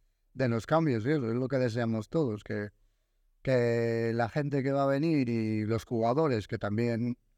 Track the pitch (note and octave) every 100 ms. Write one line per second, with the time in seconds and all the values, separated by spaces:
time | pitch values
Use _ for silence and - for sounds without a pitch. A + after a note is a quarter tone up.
0 | _ _ _ - C3 A#2 - D#3 D#3+ A#2
1 | A2+ D#3 A2+ A#2 B2+ C3 B2+ A2+ A2+ A2
2 | G#2 E3 C#3 G#2 - G#2+ G#2 - _ _
3 | _ _ _ _ - B2+ A#2+ A#2 A#2 A#2
4 | A#2 A#2 A#2 D#3 C#3+ C#3 C3+ C#3 C#3 C#3
5 | D#3+ D#3 B2 A#2 A2 A2 G#2+ A2+ - A#2
6 | A2+ C3 D#3+ A#2 - A2+ G#2 G#2 A#2+ A2+
7 | A#2+ B2 _